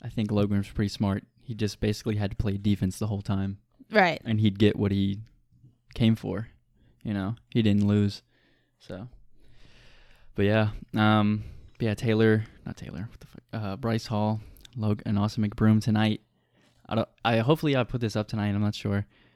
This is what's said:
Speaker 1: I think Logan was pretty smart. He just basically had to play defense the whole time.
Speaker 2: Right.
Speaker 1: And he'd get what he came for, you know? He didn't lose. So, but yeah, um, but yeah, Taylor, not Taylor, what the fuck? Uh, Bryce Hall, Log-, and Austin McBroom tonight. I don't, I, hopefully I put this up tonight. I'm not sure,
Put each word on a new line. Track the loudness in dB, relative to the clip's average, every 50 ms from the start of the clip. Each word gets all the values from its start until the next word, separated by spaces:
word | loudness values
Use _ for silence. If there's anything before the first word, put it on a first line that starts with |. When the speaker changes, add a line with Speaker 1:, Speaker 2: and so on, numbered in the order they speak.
| -14
Speaker 1:
I | -10
think | -6 -4 -4 -2
Logan | 0 0 0 2 0 0
was | -2 -2
pretty | -4 -4 -4 -2
smart. | -2 -2 -2 0 0 -2 -6 -10 _ _ _
He | -12 -8
just | -4 -4 -4 -4 -2
basically | -2 -2 -2 -2 -4 -4 -2
had | -2 -2 -4 -4
to |
play | -4 -2 -2 -2 0
defense | 2 2 2 2 2 -2 -2 -2
the | -4
whole | -4 -4 -4 -4
time. | -4 -2 -2 -2 -4 -6 -8 _ _ _ -20 -8 0
Speaker 2:
Right. | 2 4 4 4 2 -2 -4
Speaker 1:
And | -2 0 2
he'd | 2 2 4 4
get | 4 4 4
what | 4 0 0 0
he | 0 0 0 -2 -4 -8 -16 _ _ _ _ _ _ _ -20 _ _ _ -10 -2
came | 2 4 4 2
for, | 2 0 -6 -6 -8 -8 -12 -16 _ _ _ _ _ _ _ _ _ -10
you | -6 -6
know? | -4 -4 -6 -6 -8 _ -4
He | -2 0 2
didn't | 4 4 4 4
lose. | 4 4 4 2 0 -2 -6 -14 _ _ _ _ _ _ _ _ _ _ _
So, | -18 -16 -14 -14 -14 -16 -20 -20 -20 -20 -20 -20 -20 -20 -20 -20 -20 -20 -20 -20 -20 -20 -20 -20 -20 -20 -20 -20 -20 -10 -4
but | 0 0
yeah, | 2 4 2 2 0 -2 -6 -10 -6 0
um, | 2 4 4 4 4 4 2 0 -2 -4 -10 -16 -20 -20 -16 -10 -6
but | -4
yeah, | -4 -2
Taylor, | -2 0 0 2 4 4 4 4 4 0 -4 -10 -16 -14
not | -14 -14
Taylor, | -14 -14 -14 -12 -12 -12 -14
what | -14 -18
the | -20
fuck? | -20 -20 -20 -18 _ -10
Uh, | -8 -8 -8 -8
Bryce | -6 -4 -4 -4 -4 -4
Hall, | -4 -4 -2 -2 -2 -2 -4 -6 -12 -20 -20 -20 -16 -10
Log-, | -4 -2 -2 -2 -2 -2
and | -2 0 0
Austin | 0 0 0 0 -2 -2
McBroom | 0 2 4 6 6 6 4
tonight. | 2 0 2 2 0 0 -4 _ _ _ _ _ _ _ _ _ _ _ _ _
I | -6 -4
don't, | -2 -4 -4 _ _ -2
I, | 0 0 2
hopefully | 2 2 2 2 2 0 2
I | 0 0
put | -2 -2 -4 -4
this | -2 -2
up | -4 -4 -4
tonight. | -4 -2 -2 0
I'm | 0 0
not | 0 -2 -2
sure, | -4 -4 -4 -2 -2 -4 -6 _ _ _ _ _